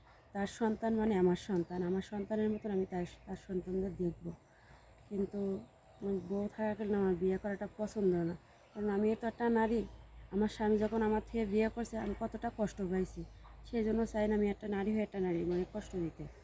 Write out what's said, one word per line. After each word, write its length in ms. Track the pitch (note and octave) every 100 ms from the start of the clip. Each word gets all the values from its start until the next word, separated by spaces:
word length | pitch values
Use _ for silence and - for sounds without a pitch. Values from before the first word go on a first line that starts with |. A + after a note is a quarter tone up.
| - - -
তার 140 | G3 G3+
সন্তান 480 | - A3 G#3+ A3+ A3
মানে 220 | A3 F#3+
আমার 180 | F3+ F3
সন্তান, 480 | - F3+ E3+ F3+
আমার 180 | F3+ F#3+
সন্তানের 480 | - G#3 G3+ G#3+ G#3+
মতন 220 | G#3+ A3
আমি 140 | F#3+ F#3+
তার, 160 | F3+ F3 - -
তার 80 | F#3+ -
সন্তানদের 440 | F#3 F3+ F#3 F#3+ F3
দেখবো। 320 | F3 E3 E3+ E3+ - - - - - - -
কিন্তু 500 | G3+ G3 G3+ G3 G3 - - - - G3 G3 F3
বউ 180 | G3 G#3 -
থাকাকালীন 380 | G#3+ G#3 G#3 G3+
আমার 200 | F#3+ F3
বিয়ে 220 | F#3 F#3
করাটা 300 | G#3 G3 G3+ -
পছন্দ 380 | G#3+ A3+ G3 F3
না, 200 | E3 F3+ - - -
কারণ 160 | G#3 G#3
আমি 260 | G3+ G#3+ A3
তো 60 | A#3
একটা 220 | - A#3
নারী। 360 | A3+ A3 A#3 G3 - - - -
আমার 160 | G3 G#3+
স্বামী 300 | - G#3+ G#3+
যখন 240 | G#3+ A3+
আমার 200 | G#3+ G#3+ -
থেকে 140 | A3+ G#3+
বিয়ে 240 | G#3 A3 A#3
করছে, 220 | A3+ A3
আমি 160 | G#3+ G3+
কতটা 320 | A3+ A3 A#3 -
কষ্ট 200 | G#3 -
পাইছি, 460 | F#3 F#3 F#3 - E3+ - - - -
সেই 180 | A#3
জন্য 220 | A3 A3 A3
চাই 220 | A3 G#3+
না 80 | G#3+
আমি 140 | G#3
একটা 180 | G3 G#3+
নারী 240 | G3+ G3
হয়ে 120 | A3
একটা 160 | G3+ G3+
নারী 260 | F#3 E3+ E3+
মানে 200 | F3 F#3
কষ্ট 220 | G#3+ G#3 F#3+
দিতে। 280 | E3 - D3 -